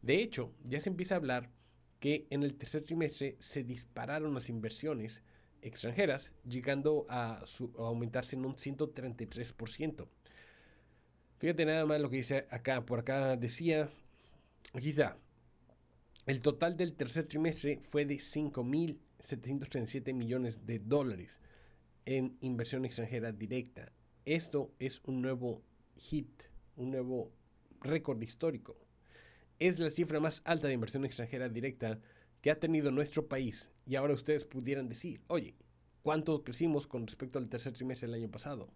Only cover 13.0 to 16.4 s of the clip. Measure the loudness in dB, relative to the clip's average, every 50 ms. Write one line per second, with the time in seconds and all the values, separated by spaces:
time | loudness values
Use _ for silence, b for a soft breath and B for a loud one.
13 | 0 0 2 2 4 4 2 2 0 -2 -2 0 2 4 4 4 2 0 -4 -14
14 | -20 b b b b b b b b b b _ -20 -10 -8 -2 -2 0 4 4
15 | 4 4 4 -6 -18 -20 _ _ _ -20 _ _ _ -20 -20 _ _ _ _ -20
16 | _ _ -20 -10 -2 0 0 4